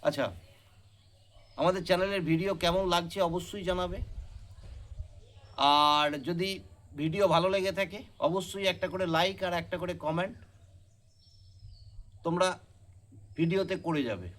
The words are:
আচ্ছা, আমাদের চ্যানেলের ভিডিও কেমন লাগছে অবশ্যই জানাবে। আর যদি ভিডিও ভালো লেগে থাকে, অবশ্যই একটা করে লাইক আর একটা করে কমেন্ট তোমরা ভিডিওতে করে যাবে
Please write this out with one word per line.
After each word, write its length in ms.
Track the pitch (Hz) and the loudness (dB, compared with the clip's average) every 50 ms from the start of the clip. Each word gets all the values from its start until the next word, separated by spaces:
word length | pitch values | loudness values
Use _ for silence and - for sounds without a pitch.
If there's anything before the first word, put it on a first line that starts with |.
| - | 0
আচ্ছা, 220 | 151 143 143 131 104 90 - - - - - _ - - - - - - _ _ - _ - - - _ - - - - - | 0 0 0 -4 -4 -4 -10 -18 -20 -20 -20 _ -20 -20 -20 -20 -20 -20 _ _ -20 _ -20 -20 -20 _ -20 -20 -20 -6 0
আমাদের 240 | 143 170 185 190 180 | 2 2 2 2 2
চ্যানেলের 360 | - 185 175 185 196 202 196 | 2 2 2 2 0 0 -2
ভিডিও 300 | 170 160 160 160 175 196 196 | 0 2 2 2 2 0 -2
কেমন 280 | 160 175 170 170 190 196 185 175 | 0 0 2 2 2 2 2 2
লাগছে 240 | 175 175 165 - 196 | 0 0 -2 -2 0
অবশ্যই 420 | 185 170 165 180 170 - - 208 185 | 0 0 0 -2 -6 -6 -10 -8 -4
জানাবে। 340 | 175 185 180 180 180 180 190 - - - - - - - - - - - - - - - - - - - - - - - - - - - - - - - - | -2 -2 -2 -2 -4 -4 -6 -8 -8 -10 -12 -12 -14 -14 -18 -18 -18 -20 -18 -18 -16 -16 -16 -16 -16 -12 -12 -12 -14 -14 -20 -20 -20 -20 -20 -20 -16 -2 2
আর 500 | 135 143 147 147 151 147 147 147 151 147 147 147 131 139 | 4 6 8 8 8 6 6 6 4 2 0 -2 -4 -4
যদি 200 | 175 170 180 196 196 185 - - - - - - - | -2 -2 -2 -2 -4 -6 -10 -16 -20 -20 -20 -18 -8
ভিডিও 300 | 143 147 160 160 202 202 180 | -4 -4 -2 0 2 4 6
ভালো 200 | 160 165 170 190 | 6 6 4 4
লেগে 240 | 190 196 185 196 185 190 | 2 2 0 0 0 -2
থাকে, 200 | 196 170 180 208 269 - - - | -4 -4 -4 -12 -14 -16 -10 -2
অবশ্যই 460 | - - 170 190 185 190 - 196 196 190 180 | -2 0 0 0 -4 -4 -8 -2 0 0 0
একটা 140 | 185 - 180 | 0 -2 -4
করে 180 | 160 185 185 175 | -2 -2 -2 0
লাইক 300 | 165 160 175 190 196 185 190 | 2 2 2 2 0 -2 -4
আর 100 | 180 175 | -2 -2
একটা 240 | 170 165 - - 175 | -2 -4 -4 -6 -4
করে 160 | 175 175 180 | -4 -4 -6
কমেন্ট 420 | 170 151 151 156 165 180 196 233 - - - - - - - - - - - _ _ _ - _ _ _ - - - - - - - - - - - - - - - - - - - - | -4 -4 -2 -2 0 -2 -2 -6 -12 -18 -20 -20 -20 -20 -20 -20 -20 -20 -20 _ _ _ -20 _ _ _ -20 -20 -20 -20 -20 -20 -20 -20 -20 -20 -20 -20 -20 -18 -18 -20 -20 -20 -6 -2
তোমরা 240 | 165 165 175 185 185 - - - - - - - - - - - - - - - - - | 0 2 4 4 2 2 -2 -10 -20 -20 -20 -20 -20 -20 -20 -20 -20 -20 -20 -20 -18 -2
ভিডিওতে 400 | - 160 165 175 196 190 165 190 180 | 0 2 2 4 2 0 0 -2 -4
করে 240 | 170 165 165 151 135 | -2 -2 -2 0 0
যাবে 240 | 120 104 92 90 90 90 | -2 -4 -6 -8 -12 -14